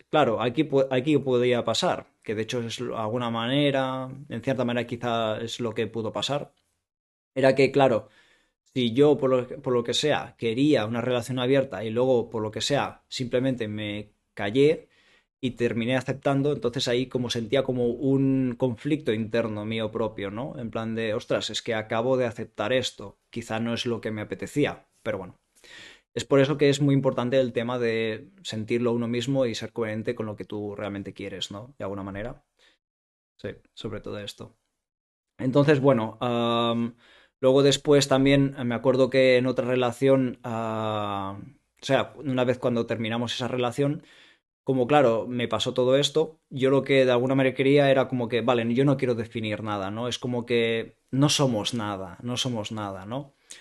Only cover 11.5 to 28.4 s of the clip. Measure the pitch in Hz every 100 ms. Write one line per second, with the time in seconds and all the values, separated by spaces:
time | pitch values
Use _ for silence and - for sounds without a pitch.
11.5 | 135 131 95 113 113 131 123 - 113 107
12.5 | 110 - 139 98 - _ - 120 127 135
13.5 | 120 107 107 104 104 104 _ _ - 104
14.5 | 127 147 170 - _ _ _ _ _ 131
15.5 | - 120 110 113 131 - 139 143 139 143
16.5 | 131 120 131 123 123 127 127 120 117 107
17.5 | 135 131 127 120 117 135 135 135 135 127
18.5 | 120 131 110 147 151 131 110 107 117 113
19.5 | 104 107 113 110 110 110 110 98 104 143
20.5 | - 113 113 113 113 113 113 - 113 -
21.5 | 107 - 110 107 113 127 127 120 113 107
22.5 | - 107 127 - - 98 - _ 117 117
23.5 | 113 117 117 120 110 110 107 104 92 98
24.5 | 147 113 85 _ _ 113 101 92 - _
25.5 | _ - - - - _ - - 139 135
26.5 | 143 143 139 143 139 131 120 120 135 127
27.5 | 120 117 123 117 113 113 110 - _